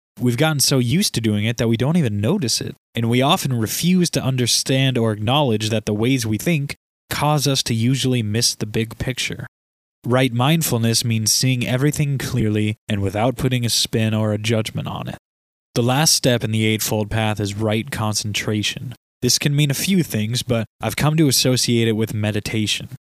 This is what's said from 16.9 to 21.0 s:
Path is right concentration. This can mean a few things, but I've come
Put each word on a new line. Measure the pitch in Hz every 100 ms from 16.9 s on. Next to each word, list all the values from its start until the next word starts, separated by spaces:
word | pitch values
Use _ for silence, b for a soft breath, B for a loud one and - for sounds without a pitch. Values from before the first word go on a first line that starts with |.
| 110 104
Path | 110 107 107
is | 101
right | 101 110 107 139
concentration. | - 107 107 107 98 - 107 101 - 120 117 _ _
This | 123 -
can | 151 143
mean | 147
a |
few | 135 - 196
things, | 147 110 107 120
but | - 117 110 -
I've | 113
come | -